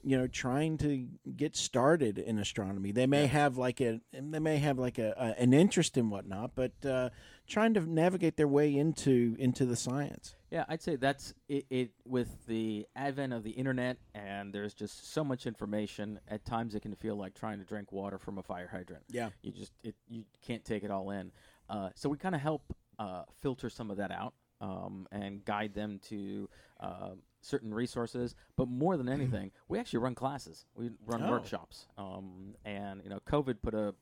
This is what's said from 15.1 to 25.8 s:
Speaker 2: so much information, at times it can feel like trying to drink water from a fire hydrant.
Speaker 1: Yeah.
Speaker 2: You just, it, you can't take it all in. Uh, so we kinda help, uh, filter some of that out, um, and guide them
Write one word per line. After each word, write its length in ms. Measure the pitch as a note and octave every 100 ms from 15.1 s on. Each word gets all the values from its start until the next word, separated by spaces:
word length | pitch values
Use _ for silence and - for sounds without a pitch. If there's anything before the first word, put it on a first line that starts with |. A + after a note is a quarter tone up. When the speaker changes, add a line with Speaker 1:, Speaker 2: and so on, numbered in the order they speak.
Speaker 2:
so 120 | -
much 220 | D3+ B2+ B2+
information, 720 | A2+ G#2 G#2+ G#2 - G#2 G#2 -
at 160 | G#2+
times 300 | - A#2 A#2 G#2
it 40 |
can 120 | G#2+
feel 220 | G2+ A2 G#2
like 180 | F#2+
trying 240 | - A2 G2+
to 60 |
drink 260 | F#2 G#2 G2+
water 280 | G2 G2 F#2+
from 200 | - G2
a 40 |
fire 260 | F#2 F#2 F2+
hydrant. 320 | G2 F2+ E2 _
Speaker 1:
Yeah. 220 | A#2+ A2+ G2
Speaker 2:
You 80 | G#2
just, 200 | F#2 G2 _
it, 140 | A#2 - _
you 160 | A#2 G#2+ _ -
can't 180 | A2+
take 200 | - A2
it 60 | G2+
all 180 | G2 F#2+
in. 220 | G2+ F#2 - - _ _
Uh, 200 | G#2 F#2+
so 140 | - C#3+
we 100 | C#3+
kinda 180 | F#3 E3+
help, 360 | D3 D3+ _ - _ -
uh, 240 | G#2 F2+ - -
filter 300 | C#3 B2+ A#2
some 220 | - A2
of 40 | G2
that 120 | F#2+
out, 240 | F2+ A#2 _ _ _
um, 460 | G2 F#2 F#2+ G2 F#2+
and 320 | G2+ G2 G2+
guide 280 | G2+ G#2 G#2+
them 280 | G2+